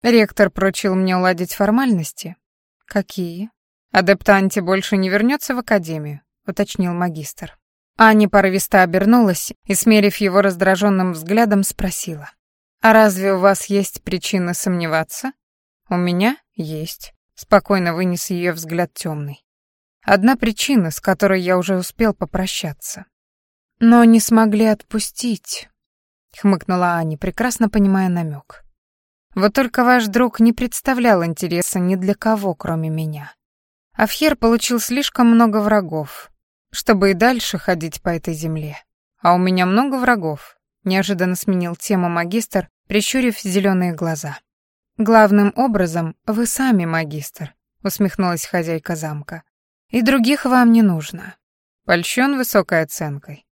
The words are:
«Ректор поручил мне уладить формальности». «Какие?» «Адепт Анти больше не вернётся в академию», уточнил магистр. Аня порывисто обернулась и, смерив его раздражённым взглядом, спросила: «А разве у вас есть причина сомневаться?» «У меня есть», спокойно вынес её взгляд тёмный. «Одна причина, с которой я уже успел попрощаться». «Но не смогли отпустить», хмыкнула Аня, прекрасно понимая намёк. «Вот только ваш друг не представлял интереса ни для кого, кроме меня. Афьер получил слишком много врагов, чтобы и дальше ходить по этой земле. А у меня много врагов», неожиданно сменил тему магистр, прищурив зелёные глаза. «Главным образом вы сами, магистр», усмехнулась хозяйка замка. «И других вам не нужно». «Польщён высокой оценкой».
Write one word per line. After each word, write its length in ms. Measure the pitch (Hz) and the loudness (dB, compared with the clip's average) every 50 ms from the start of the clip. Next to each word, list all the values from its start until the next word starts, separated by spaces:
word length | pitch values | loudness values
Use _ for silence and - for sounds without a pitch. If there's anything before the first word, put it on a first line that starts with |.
«Ректор 480 | - 240 233 233 214 196 - - 208 208 | 2 4 4 4 4 2 2 0 0 0
поручил 460 | _ - 196 190 - - - 202 185 | _ -2 -2 -2 -2 -2 -4 -2 0
мне 220 | 190 185 185 185 | 0 0 0 0
уладить 360 | 180 180 185 185 175 185 175 - | 0 0 0 0 -2 -4 -8 -2
формальности». 840 | - 196 202 214 247 269 254 220 175 156 - - - - 165 180 _ _ _ _ _ _ _ _ _ _ | -2 0 2 2 2 2 0 0 -2 -2 -6 -10 -14 -16 -16 -16 _ _ _ _ _ _ _ _ _ _
«Какие?» 640 | _ - 202 190 _ - 196 180 170 170 175 202 226 _ _ _ _ _ _ _ _ | _ -6 -6 -6 _ -8 -8 -8 -8 -8 -10 -12 -12 _ _ _ _ _ _ _ _
«Адепт 380 | - 185 185 185 196 - - - | 2 2 4 4 2 2 4 4
Анти 320 | 202 196 196 190 - 208 | 4 4 4 0 -2 -2
больше 340 | 175 175 190 190 190 - 208 | -2 0 -2 -2 -2 -2 -2
не 140 | 190 190 185 | -2 0 0
вернётся 460 | 185 208 214 247 285 285 - - 269 | 0 0 0 0 -2 -2 -4 -6 -6
в 40 | 247 | -6
академию», 640 | 240 - 220 202 165 160 160 156 151 147 147 143 _ _ _ _ _ | -2 0 0 0 0 -4 -10 -8 -10 -12 -14 -14 _ _ _ _ _
уточнил 460 | - 180 - 202 - - - 185 175 175 | -10 -4 -4 -4 -4 -2 -4 -2 -2 -2
магистр. 640 | 175 180 180 160 156 147 - - - - 156 _ _ _ _ _ _ _ _ _ | -2 -4 -4 -4 -8 -12 -12 -14 -16 -18 -18 _ _ _ _ _ _ _ _ _
Аня 300 | - 226 220 214 214 214 | 6 6 8 8 6 4
порывисто 540 | 202 - 202 196 190 185 190 - - - 196 | 6 4 4 4 4 0 -2 -2 2 4 4
обернулась 720 | 185 175 165 185 196 208 233 247 233 196 180 - - - - _ _ | 4 4 2 0 2 2 4 4 4 2 0 -2 -6 -12 -14 _ _
и, 80 | - 196 | -4 -4
смерив 440 | - - 226 220 214 202 202 190 | 0 4 4 4 6 4 2 0
его 240 | - 202 196 180 196 | 0 -2 2 2 2
раздражённым 720 | 196 196 180 175 190 185 190 175 202 208 196 190 185 185 175 | 2 2 0 0 0 0 2 2 2 0 0 0 0 -2 -4
взглядом, 500 | 156 160 165 202 220 233 214 208 202 190 | -6 -6 -2 0 2 2 2 2 0 0
спросила: 680 | - - - 190 185 - - - - 160 147 143 - _ _ _ _ _ _ _ _ _ _ | -2 -4 -6 -6 -6 -6 -8 -10 -10 -12 -14 -16 -20 _ _ _ _ _ _ _ _ _ _
«А 120 | - 226 220 | 4 6 6
разве 400 | 220 220 214 185 185 190 196 196 | 8 6 6 4 0 0 0 0
у 60 | 185 | 4
вас 260 | 185 196 196 - - | 4 2 2 2 -2
есть 380 | - 202 202 190 - - - _ | -2 -2 -2 -2 -2 -8 -14 _
причина 500 | - 185 180 - - - 190 180 175 175 | -8 -8 -6 -6 -4 -2 -2 -2 -2 -4
сомневаться?» 760 | - - 208 180 175 170 160 156 160 160 _ - - - 262 - _ _ _ _ _ _ _ _ _ _ _ | -4 -4 -4 -2 -2 -2 -2 -2 -2 -2 _ -10 -10 -10 -10 -12 _ _ _ _ _ _ _ _ _ _ _
«У 60 | 180 | -2
меня 420 | 175 180 175 175 180 196 233 277 - _ _ _ | -2 0 -2 0 0 0 0 -2 -4 _ _ _
есть», 600 | - 160 156 156 151 156 170 - - - - _ _ _ _ _ | -12 -10 -10 -8 -10 -10 -12 -14 -16 -20 -20 _ _ _ _ _
спокойно 580 | - - _ 220 196 - - 202 190 180 170 160 | -20 0 _ 2 2 4 2 0 0 0 -2 -2
вынес 360 | 170 185 180 175 170 - - | -2 -2 -2 -2 -4 -6 -6
её 240 | 185 175 175 180 160 | -6 -4 -2 -4 -4
взгляд 400 | 165 165 160 165 170 175 170 _ | -6 -10 -8 -4 -4 -4 -4 _
тёмный. 520 | - - 170 156 151 147 143 139 _ _ _ _ _ _ _ _ _ _ _ _ _ _ | -10 -10 -8 -8 -8 -8 -10 -12 _ _ _ _ _ _ _ _ _ _ _ _ _ _
«Одна 320 | - 202 202 190 240 262 | 0 2 4 4 2 2
причина, 560 | - - 226 214 - - - 285 233 175 160 | 2 -2 -4 -4 -4 -2 0 2 2 2 0
с 80 | 151 - | -4 -4
которой 420 | _ - 185 - - 196 190 185 | _ -2 0 2 2 0 0 0
я 160 | 180 180 185 | 0 0 0
уже 200 | 185 175 185 190 | 0 0 0 -2
успел 360 | 180 180 - - - 226 214 196 | -4 -4 -8 -4 -2 -2 -2 0
попрощаться». 920 | _ 190 - - 185 185 190 - - - 160 143 _ - - - - 185 _ _ _ _ _ _ _ _ _ _ _ _ _ _ _ | _ -8 -6 -4 -6 -6 -4 -6 -8 -8 -10 -10 _ -14 -16 -14 -16 -18 _ _ _ _ _ _ _ _ _ _ _ _ _ _ _
«Но 240 | 233 233 240 240 233 | 6 6 8 8 8
не 160 | 226 226 226 | 8 6 6
смогли 460 | - - 233 220 226 214 202 208 226 | 4 2 2 2 2 2 2 2 2
отпустить», 1040 | 220 214 214 - _ - 220 - - _ - - 247 220 - _ - - - - _ _ _ _ _ _ _ _ _ _ _ _ _ _ | 0 0 -2 -6 _ -6 -6 -6 -6 _ -8 -6 -6 -6 -6 _ -12 -14 -14 -14 _ _ _ _ _ _ _ _ _ _ _ _ _ _
хмыкнула 580 | - - 202 196 175 - - 185 180 180 175 175 | -2 0 0 0 2 -2 -4 -2 0 0 0 0
Аня, 220 | 170 165 160 156 | -2 -4 -6 -6
прекрасно 520 | 147 - 185 - - 233 247 233 - 233 208 | -6 -8 -8 -4 -4 -4 -4 0 0 -2 0
понимая 400 | - 214 202 196 190 190 190 185 | 2 2 2 2 2 0 0 0
намёк. 540 | 180 175 170 156 147 139 - _ - - _ _ _ _ _ _ _ _ _ _ _ _ _ _ - | -2 -4 -4 -6 -8 -12 -14 _ -20 -20 _ _ _ _ _ _ _ _ _ _ _ _ _ _ -4
«Вот 180 | 190 185 208 208 | 0 0 2 2
только 300 | - 269 233 - - 220 | 2 0 0 0 0 4
ваш 240 | 247 254 247 226 | 4 4 4 2
друг 320 | 208 196 233 254 240 - - | 0 0 0 0 0 2 4
не 140 | 226 233 233 | 4 4 4
представлял 720 | - 247 240 - - - - 262 247 240 240 208 180 170 | 2 -4 -6 -6 -6 -4 -2 -2 0 2 2 2 2 2
интереса 560 | 170 165 - - 170 170 170 180 - - 196 | -2 -4 -6 -6 -4 -2 -2 -2 -2 -2 -2
ни 160 | 180 180 190 | -2 -2 -2
для 180 | 185 185 190 202 | -2 -2 -4 -4
кого, 420 | _ - 220 220 208 202 196 165 | _ -2 -2 -2 -2 -2 -6 -6
кроме 340 | _ - - 165 160 160 160 | _ -6 -6 -6 -4 -4 -4
меня. 440 | 156 160 160 156 151 147 143 - - _ _ _ _ _ _ _ _ _ _ _ _ | -6 -6 -6 -8 -8 -10 -14 -18 -20 _ _ _ _ _ _ _ _ _ _ _ _
Афьер 420 | - 220 214 - - 302 311 294 | -2 -2 -2 0 0 0 0 0
получил 440 | _ - 226 233 226 - - 240 233 | _ 2 2 2 2 0 -2 -4 -4
слишком 480 | - - 240 269 285 - _ - 240 | -4 -4 -4 -4 -4 -4 _ 2 4
много 340 | 233 233 226 233 226 208 220 | 4 6 6 4 4 2 0
врагов, 680 | 208 214 214 208 185 160 156 156 147 139 - - - _ _ _ _ _ _ _ _ _ - | 0 2 2 0 0 -2 -8 -8 -8 -10 -14 -20 -20 _ _ _ _ _ _ _ _ _ -14
чтобы 360 | - - - 220 190 196 196 | -6 0 2 2 4 4 2
и 20 | 196 | 2
дальше 440 | 170 220 247 254 233 - - - | 4 2 2 2 0 -4 -6 -8
ходить 440 | 175 - - 180 165 160 160 - - | -6 -2 -2 -2 -2 -4 -10 -12 -8
по 80 | _ 180 | _ -6
этой 240 | 170 160 - - 165 | -6 -4 -6 -8 -8
земле. 440 | 156 160 160 160 156 151 151 151 - _ _ _ _ _ _ _ _ | -8 -8 -8 -8 -8 -10 -12 -14 -16 _ _ _ _ _ _ _ _
А 120 | - 175 175 | 2 2 4
у 40 | |
меня 280 | 180 185 185 185 185 180 | 4 2 2 2 2 2
много 300 | 180 190 220 269 285 262 | 2 2 0 0 0 -2
врагов», 600 | 262 247 254 240 214 170 160 151 139 - - _ _ _ _ _ _ _ | -2 0 0 0 0 -2 -6 -8 -8 -14 -20 _ _ _ _ _ _ _
неожиданно 520 | 185 185 190 190 196 202 170 180 180 180 | -2 0 0 0 -2 -2 -2 -2 -2 -2
сменил 400 | 175 - - 190 180 175 170 175 | -4 -2 -2 -2 -2 -2 -4 -8
тему 340 | - - - 208 185 180 175 | -10 -4 -2 0 0 0 0
магистр, 580 | 170 170 170 170 190 233 226 - - 196 180 _ _ _ _ | -2 -4 -4 -2 -4 -4 -4 -2 -4 -4 -4 _ _ _ _
прищурив 520 | _ 196 214 202 - - 262 254 247 208 - | _ -2 -2 -2 0 -2 0 0 0 -2 -4
зелёные 540 | - 196 175 202 190 202 190 185 180 175 165 | -6 -2 -2 0 0 2 0 0 0 -2 -4
глаза. 440 | 151 175 165 160 151 - 147 135 - _ _ _ _ _ _ _ _ _ _ _ | -4 -6 -6 -6 -6 -8 -12 -12 -14 _ _ _ _ _ _ _ _ _ _ _
«Главным 560 | - 220 202 226 220 214 202 208 208 202 202 - | -4 0 4 6 6 6 6 6 4 4 2 0
образом 600 | - 254 254 220 202 185 170 160 170 165 160 - _ _ | 0 -2 0 0 0 -2 -2 -2 -4 -6 -6 -8 _ _
вы 200 | - 214 214 240 | -6 -4 -4 -4
сами, 400 | 233 - - 269 262 233 190 170 | -4 -2 -2 0 2 2 2 0
магистр», 720 | 165 160 165 160 147 151 151 143 - _ - 156 139 _ _ _ _ _ _ | 0 -4 -4 -4 -6 -8 -10 -12 -12 _ -14 -16 -16 _ _ _ _ _ _
усмехнулась 640 | - 202 - - 208 190 - - 190 180 175 165 - | -10 -8 -4 -2 -2 -2 0 -2 -2 -2 -2 -4 -6
хозяйка 500 | - - 180 165 165 165 160 _ - 170 | -4 -4 -4 -2 -2 -6 -6 _ -6 -8
замка. 480 | 156 156 156 151 147 147 - 175 160 _ _ _ _ _ _ _ _ _ _ | -6 -6 -8 -10 -10 -12 -14 -16 -18 _ _ _ _ _ _ _ _ _ _
«И 120 | - 240 | -2 0
других 420 | 233 233 269 277 226 233 294 277 - | 2 2 2 2 2 2 0 0 0
вам 280 | 254 254 254 247 233 226 | 0 2 4 4 6 6
не 80 | 233 | 6
нужно». 540 | 220 202 175 160 151 - - 170 - 190 - _ _ _ _ _ _ _ _ _ _ | 4 4 2 -2 -6 -10 -14 -16 -16 -18 -20 _ _ _ _ _ _ _ _ _ _
«Польщён 520 | - - 170 175 - - 247 254 277 285 | -2 -2 -2 -2 -4 -2 0 0 0 0
высокой 440 | 262 247 - - 208 175 - 180 165 | -2 -4 0 0 0 0 2 -2 -2
оценкой». 640 | 160 147 - - 165 151 143 143 _ - 147 - _ _ _ | -2 -4 -8 -10 -10 -10 -10 -12 _ -18 -20 -20 _ _ _